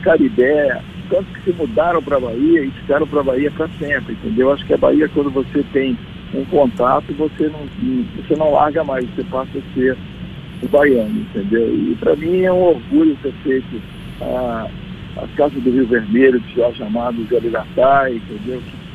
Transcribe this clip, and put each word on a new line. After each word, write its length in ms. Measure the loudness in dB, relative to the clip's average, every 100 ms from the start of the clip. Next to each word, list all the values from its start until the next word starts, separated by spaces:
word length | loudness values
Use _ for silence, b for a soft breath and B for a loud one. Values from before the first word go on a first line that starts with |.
Caribé, 800 | 2 4 4 4 4 4 2 -2 -8 -12 -2
tantos 260 | -2 -2 -6
que 160 | -4
se 60 | -2
mudaram 440 | 0 2 2 2
pra 160 | 2 0
Bahia 460 | 0 0 4 4
e 80 | 2
ficaram 340 | -6 0 0 2
pra 140 | 0
Bahia 300 | 2 2 0
pra 160 | -2 -6 -4
sempre, 360 | -4 -2 -4
entendeu? 400 | -8 -2 2 4
Acho 120 | 2 2
que 80 |
a 40 | 4
Bahia, 320 | 4 4 2
quando 220 | 2 0
você 340 | 0 -2 -2 0
tem 240 | 0 0 -2 -8 -16 -10
um 120 | -8 0
contato, 680 | 2 2 2 2 2 0
você 360 | -4 -4 -2 -4
não, 100 | -4 -12 -6 -2 -2 -4 -6
você 200 | -2 0
não 160 | 4
larga 320 | 4 4 2 -2
mais, 200 | -2 -4
você 140 | -6 -6
passa 320 | -6 -6 -8
a 160 | -6
ser 240 | 0 0 0 -8 -14 -14 -14 -14 -10
o 60 | 2
baiano, 540 | 4 6 4 2 -4
entendeu? 520 | -4 -6 0 0 2
E 220 | 0 -2 0
pra 160 | 0 0
mim 240 | 2 2
é 100 | 2
um 100 | 4
orgulho 560 | 4 2 2 4 4 2
ter 100 | -4 -6
feito 380 | -2 -2 -2 -12 -12 -14 -14 -8
a, 460 | -6 -4 -4 -6 -8 -12 -14 -14 -12 -12
a 100 | -6 0
Casa 200 | 0 2
do 140 | 2
Rio 160 | 2 4
Vermelho, 500 | 2 2 4 6 4
de 120 | 0
Jorge 300 | 0 0 0
Amado, 420 | -4 -2 -2 -4 -2
Zé 100 | 0
Ligatai, 760 | 0 -4 -4 2 4 4 2 -2
entendeu? 460 | -8 -10 -8 -8 -10 -16 -16